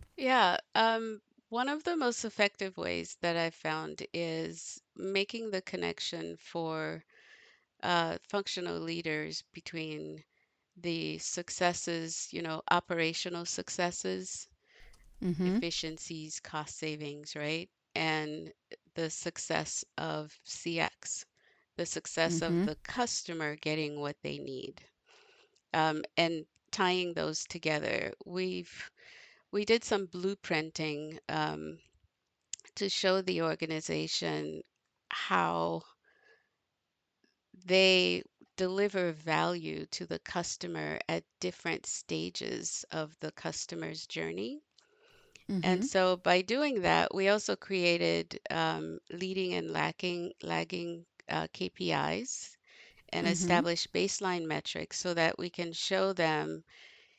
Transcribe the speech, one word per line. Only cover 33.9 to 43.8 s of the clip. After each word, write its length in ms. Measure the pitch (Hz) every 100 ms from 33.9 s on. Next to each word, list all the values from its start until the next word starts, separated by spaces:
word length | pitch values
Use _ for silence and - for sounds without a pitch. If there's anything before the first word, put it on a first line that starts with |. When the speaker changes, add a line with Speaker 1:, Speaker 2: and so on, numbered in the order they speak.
| 156 160 - 170 151 151 156 - _ _ _ -
Speaker 1:
how 720 | - - 185 170 170 170 165 - _ _ _ _ _ _ _ _ _ _ _ _ _ _ _ _ 185 180
they 560 | 185 190 185 180 175 - _ - -
deliver 560 | 185 190 202 196 175
value 760 | 156 165 156 165 175 160 156 156
to 200 | - 170
the 120 | 165
customer 800 | - 175 175 - 175 165 151 156 -
at 160 | 165 - _
different 460 | 180 - 170 - -
stages 960 | - - 160 175 175 110 123 - - -
of 260 | 160 156 156
the 100 | 156
customer's 720 | - 165 160 - 165